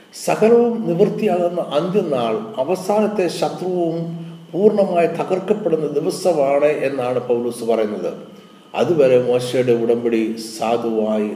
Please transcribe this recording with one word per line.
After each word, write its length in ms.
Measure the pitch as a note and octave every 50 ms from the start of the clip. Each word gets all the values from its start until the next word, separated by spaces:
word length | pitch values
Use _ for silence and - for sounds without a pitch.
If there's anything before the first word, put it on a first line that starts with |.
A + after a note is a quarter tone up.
| - - -
സകലവും 600 | - - - D#3+ - G#3+ A3 A#3 A#3+ A#3+ A#3+ A3+ G#3+ -
നിവൃത്തിയാകുന്ന 800 | E3 E3+ E3+ G#3 G3+ - - A3 G3+ F3 F3+ F3 F3 F3 E3+ D3 -
അന്ത്യനാൾ 640 | C#3 D3 E3+ F#3 F3+ G#3 F#3 E3 C#3+ B2 A#2 A2+ A2 G#2+ A2 A2 - -
അവസാനത്തെ 680 | C3 D3+ F#3 F#3 - - G3+ G#3+ G#3+ G3 G#3 - F#3 E3
ശത്രുവും 720 | C#3 - D#3+ D3+ D3 - F3 F#3 F3+ F3+ E3+ E3 E3 E3 E3 E3 - - - - - - -
പൂർണ്ണമായി 600 | - - E3+ G3+ G#3+ G3+ G#3+ F#3+ F#3 F3+ E3+ E3+ D#3
തകർക്കപ്പെടുന്ന 800 | - D#3 D3 - F#3 F#3 F3+ - G#3 - - E3+ D#3+ D#3 D3+ C#3+
ദിവസമാണ് 840 | C#3+ C#3+ D#3 F3+ E3 - - F#3+ E3+ D3+ C#3 C3+ C#3 C#3+ D3 D3+ D3 C3 -
എന്നാണ് 380 | C3+ C#3 C3+ B2 B2 B2+ B2
പൗലോസ് 440 | A#2+ - B2 A#2+ A#2+ A#2+ A#2 A#2 A#2+
പറയുന്നത്. 480 | A2+ A2+ A2 G#2+ G#2+ G#2+ F#2 F2 - - - - - - - - - - - - - -
അതുവരെ 440 | - A#2+ C#3 F3 D3+ C3+ C3 B2+ B2
മോശയുടെ 540 | B2 A#2+ B2 B2 B2 B2 - C3+ B2 B2+ A#2+
ഉടമ്പടി 480 | A#2 A2+ A#2 A#2 A#2 A#2+ A#2 A#2 A2+ A2+ A2 A2 - -
സാധുവായി 840 | - - - A2 A2 A#2 A#2 A#2 A#2 A2+ A2 G#2+ G#2+ A2 G#2+ G#2+ G#2+ G#2+